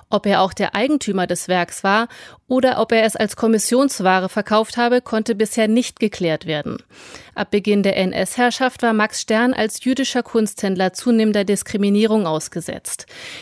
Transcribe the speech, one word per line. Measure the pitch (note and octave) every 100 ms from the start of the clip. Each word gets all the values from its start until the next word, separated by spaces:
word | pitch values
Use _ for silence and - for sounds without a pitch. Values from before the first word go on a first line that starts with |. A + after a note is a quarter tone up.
| -
Ob | G3+ G3+
er | G3
auch | F#3+
der | - G3+
Eigentümer | G3+ C4 D4 - F#3+ F3
des | F3 -
Werks | F#3 F3 -
war | G3 G#3 A#3 - - - _
oder | B3+ B3+ -
ob | A3+
er | A3+
es | A3 -
als | G#3+ -
Kommissionsware | A3+ A3 - B3 C#4 - F#3 F#3 F#3
verkauft | A3 - G#3+ A3 -
habe, | A#3+ B3
konnte | - A3 A3
bisher | G#3 G#3+ - G#3+
nicht | A3+ B3 -
geklärt | G#3+ - E3+ D#3 E3+
werden. | D3+ - - - - - - -
Ab | - G3+
Beginn | G#3 G#3 G3+
der | G3 -
N-S-Herrschaft | F#3 - F#3 - B3 - B3+ -
war | A#3+
Max | A3 G#3+ -
Stern | - A3 B3 -
als | G#3+ -
jüdischer | B3 C4 C4 B3
Kunsthändler | - A#3 G#3+ - G3 F#3 F#3
zunehmender | - B3 A3+ G#3+ G#3 G3+
Diskriminierung | G3 - G3+ G3+ G3+ G#3+ A3 E3+
ausgesetzt. | D#3 - E3+ E3 D#3 - - - - - -